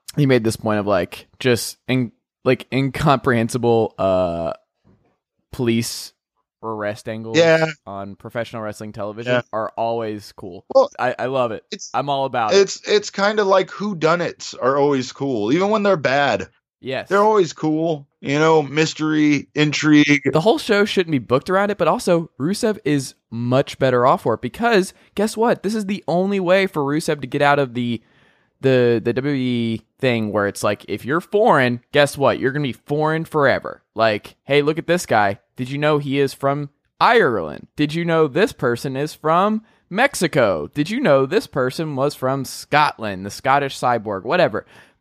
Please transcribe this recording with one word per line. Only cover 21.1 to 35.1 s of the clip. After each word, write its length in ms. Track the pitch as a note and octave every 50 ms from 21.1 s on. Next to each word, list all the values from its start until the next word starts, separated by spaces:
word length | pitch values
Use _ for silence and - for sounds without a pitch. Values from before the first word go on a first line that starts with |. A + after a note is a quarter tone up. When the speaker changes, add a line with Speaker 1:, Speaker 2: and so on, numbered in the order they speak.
Speaker 1:
be 60 | D#3 B2+
booked 300 | G#2+ - A#2+ C#3+ - F#3+
around 220 | F#3 F#3+ G3+ G3+
it, 80 | G3+ -
but 100 | E3+ D3+
also 420 | F#3 D3+ - G3 F3 E3 E3 - _ -
Rusev 380 | C3 E3+ G#3 - B3 G#3+ G#3 - -
is 300 | D3+ D3 C#3 C3 - - _ _ _
much 480 | A#2 A#2 A#2+ B2 B2 C3+ - - - -
better 260 | C3+ C3 B2 B2 A#2+
off 160 | C3+ E3+ G3+
for 120 | - C3+ A2
it 60 | -
because 500 | - A#2+ - - A#3 A#3 A3+ F#3 F#3+ - - _ _ _ _
guess 220 | G3+ G3+ A3 -
what? 260 | G#3+ A3+ A#3+ F#3 -
This 120 | - G3+ A3
is 120 | A3 G3+
the 160 | F#3 G#3 - - -
only 320 | E3 F3 F#3+ G3 G3+ G3
way 260 | F3+ E3+ F#3 G3 F#3+
for 160 | F#3+ - D#3
Rusev 380 | C#3 C#3 D3 D#3 - - D3+ D3
to 60 | C3
get 160 | B2 C#3+ C#3+
out 160 | C#3+ C#3+ C#3+ C#3+
of 160 | C#3 B2 A#2
the, 280 | B2 A#2+ A#2+ A#2 - - _ _ _ _ _ _ _ _ _ _ _
the, 400 | - C3 C3 B2+ B2 A#2+ A#2 A2+ G2+
the 80 | A#2+
W 200 | A2 B2+ C3+ D3
W 20 | C#3+
E 480 | C3 B2+ B2+ B2 A#2+ A#2 A2+ A2+ G#2+ - _ _ _
thing 340 | C3+ B2+ A#2 A2+ A2 G#2
where 140 | G2+ G#2+ G2+ G2+
it's 140 | - - -
like, 200 | G#2 G#2 - - -
if 160 | G2 G#2+ -
you're 160 | A2+ D3+ F3
foreign, 600 | - - - G#3 A3 A#3 E3+ C#3+ B2+ B2 A#2+ B2 - _
guess 260 | - C#3+ C#3+ C#3 - C#3+
what? 200 | C#3 A#2+ G2 B1+
You're 120 | G2 C3+
gonna 100 | C3 D3+ D3
be 80 | B2
foreign 520 | A2 - _ - D3 D3+ D#3 D#3 D#3 D#3+ D#3+
forever. 580 | - - D3+ C#3 B2+ G2 E2+ - G#1 G1+ - _ _ -
Like, 420 | G#2 A2+ A2 G#2+ G2+ - - - _ _
"Hey, 160 | - C#3 D3
look 160 | C#3+ D3+ D#3+ D#3+
at 80 | -
this 200 | - E3+ F3+ -
guy. 320 | -